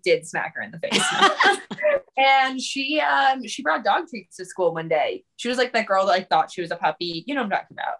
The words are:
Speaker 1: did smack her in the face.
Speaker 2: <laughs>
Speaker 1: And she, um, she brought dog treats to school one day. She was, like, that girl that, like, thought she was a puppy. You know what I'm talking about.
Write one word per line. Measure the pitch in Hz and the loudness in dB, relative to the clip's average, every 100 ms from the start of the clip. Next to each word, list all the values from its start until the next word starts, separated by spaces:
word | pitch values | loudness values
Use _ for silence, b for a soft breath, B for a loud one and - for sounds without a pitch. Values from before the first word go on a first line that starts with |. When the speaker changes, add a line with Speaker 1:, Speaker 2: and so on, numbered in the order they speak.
Speaker 1:
did | 180 160 160 | 2 2 0
smack | 160 92 - | -6 -6 -8
her | |
in | 107 | -10
the | 170 | -8
face. | - - 719 - 381 - 381 381 - | -4 0 0 2 2 4 2 2 -4
Speaker 2:
<laughs> | - - 185 - - | -2 0 0 -2 2
Speaker 1:
And | 269 269 262 262 | 4 4 4 -2
she, | 254 277 269 302 | -6 -6 -2 0
um, | 285 277 269 269 220 | 2 2 2 0 -4
she | - | -6
brought | 302 311 202 | -2 0 2
dog | 302 330 | 0 -2
treats | 214 - - | -12 -14 -16
to | 180 | -10
school | - 170 | 0 0
one | 165 165 | 0 -2
day. | 156 120 - _ - | 0 0 -4 _ -8
She | 240 | -4
was, | 247 | 0
like, | 240 | 0
that | 226 208 | 0 2
girl | 190 196 | 2 2
that, | |
like, | 185 190 | 2 2
thought | 160 160 | 0 0
she | - | -4
was | 170 | -8
a | 170 | -2
puppy. | 175 - 175 165 196 | -2 -2 -6 -8 -6
You | |
know | 285 | -4
what | 208 | -2
I'm | |
talking | 175 - - | -4 -6 -10
about. | - | -8